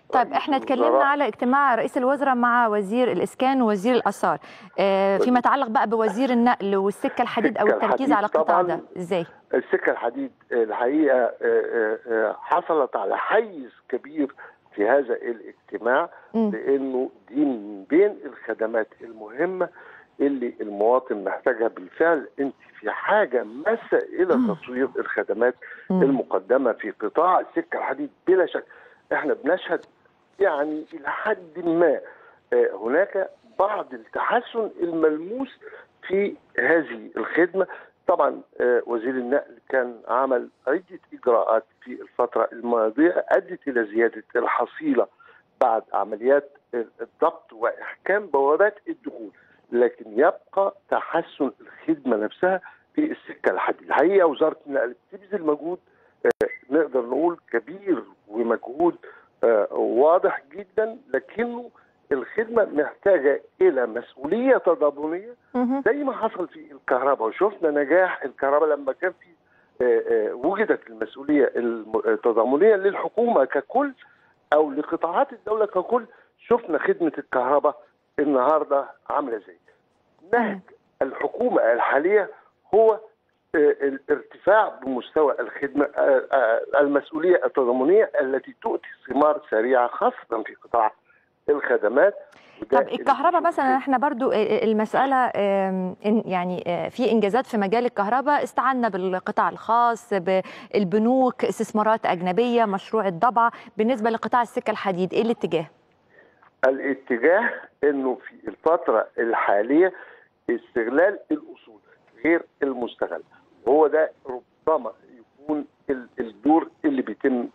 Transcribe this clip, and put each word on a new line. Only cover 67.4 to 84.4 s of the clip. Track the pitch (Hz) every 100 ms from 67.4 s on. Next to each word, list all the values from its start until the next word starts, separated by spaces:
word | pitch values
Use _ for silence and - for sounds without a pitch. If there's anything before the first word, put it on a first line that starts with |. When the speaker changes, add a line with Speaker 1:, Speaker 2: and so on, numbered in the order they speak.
| 202 196 160 147
Speaker 2:
نجاح | 139 170 185 165
الكهرباء | 139 120 139 147 156
لما | 143 139
كان | 131 185 175
في، | _ _ _ _ _ -
آه، | 123 117 110 113 107
آه، |
وجدت | 98 139 196 214 131 -
المسؤولية | 110 110 - 139 147 120 120
الم-، | 120 117 107 110 110
التضامنية | 107 123 110 113 143 202 208
للحكومة | 190 185 160 - 240 190
ككل | 135 147 - - 285 254 - _ _ _ -
أو | 147 156
لقطاعات | 139 147 165 165 180 277
الدولة | 226 - 220 208
ككل. | 185 175 240 226 - _ _
شفنا | - 233 233 151
خدمة | - 190 165 -
الكهرباء | - 131 123 143 147 143 - _ _ -
النهاردة | 147 135 127 156 139 139 127 - -
عاملة | 127 147 226
ازاي. | 180 85 _ _ _ _ _ _ 175
نهج |
Speaker 1:
تمام. | 240 220 196 - - _ -
Speaker 2:
الحكومة | 135 131 147 - 247 180 113
الحالية | 117 - 127 165 208 202 - _ _ _
هو، | 202 220 214 - _ _ _ _
آه، | 170
الارتفاع | 147 - 139 135 - 139 - -